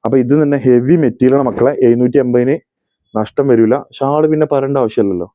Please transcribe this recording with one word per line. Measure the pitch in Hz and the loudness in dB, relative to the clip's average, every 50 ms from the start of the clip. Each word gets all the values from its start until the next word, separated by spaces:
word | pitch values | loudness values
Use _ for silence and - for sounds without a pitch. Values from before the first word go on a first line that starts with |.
| - | -2
അപ്പൊ | 113 127 135 123 | 0 0 0 0
ഇത് | 123 139 156 | 0 0 0
തന്നെ | 151 143 143 135 110 | 0 0 -2 0 2
ഹെവി | 127 123 120 123 131 175 165 151 | 2 2 2 2 2 0 2 2
മെറ്റീരിയൽ | 120 - 117 127 127 135 | -2 0 0 0 2 2
ആണ് | 139 135 123 | 2 0 -2
മക്കളെ, | - - 120 131 147 131 127 | -2 0 -2 -2 0 2 2
എഴുന്നൂറ്റി | 120 117 120 123 123 123 143 131 | 2 2 2 0 0 0 0 0
എൺപതിന് | 123 120 123 123 131 147 - _ _ _ _ _ _ _ _ _ _ - | 0 0 0 0 0 -2 -4 _ _ _ _ _ _ _ _ _ _ -6
നഷ്ടം | 110 107 - _ - 139 139 | -6 -6 -4 _ -4 0 2
വരില്ല. | 123 117 113 107 123 143 - _ - | 2 2 2 2 0 -2 -4 _ -8
ഷാൾ | - 139 139 143 151 156 156 | -6 -4 -2 0 0 0 0
പിന്നെ | 156 156 156 147 143 | 0 -2 -2 -2 -2
പറയേണ്ട | 139 135 135 139 139 123 | -2 -2 -2 -2 -2 -2
ആവശ്യമില്ലല്ലോ. | 110 - - 107 98 92 90 85 98 | -2 -2 -2 -2 -2 -2 -6 -8 -10